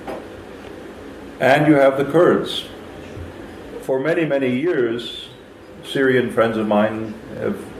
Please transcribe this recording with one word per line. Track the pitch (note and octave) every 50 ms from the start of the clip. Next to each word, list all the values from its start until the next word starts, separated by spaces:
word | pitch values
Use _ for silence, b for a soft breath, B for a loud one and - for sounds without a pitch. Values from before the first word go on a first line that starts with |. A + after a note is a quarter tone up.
| - - - - - - - - - - - - - - - - - - - - - - - - - - - -
and | - B2 C3+ D3+ D3+
you | D3+ D3+
have | C#3 C3+ C3+ C3
the | C#3+ C#3
Kurds. | C#3 - D#3+ F3+ C#3 G2+ - - - - - - - - - - - - - - - - - - - - - - - - - - - - -
For | - - C3 C3
many, | C3+ D#3 E3 E3+ D#3+
many | D3 C#3 C#3 C3+ B2+ B2
years, | B2+ D#3 F3+ E3+ C#3 A#2+ A2+ A#2 A#2+ A#2 - - - - - - - - - - - - - - -
Syrian | - - - D3 C3+ C3 B2+ B2 A#2 A2+
friends | G#2 C#3 A#2 A2+ G#2+ A2
of | G#2+ G#2
mine | G#2 G#2 G#2+ A2 A2 A2 A2 G#2+ G#2+ - - - - A2
have | A2 G#2+ - - - - -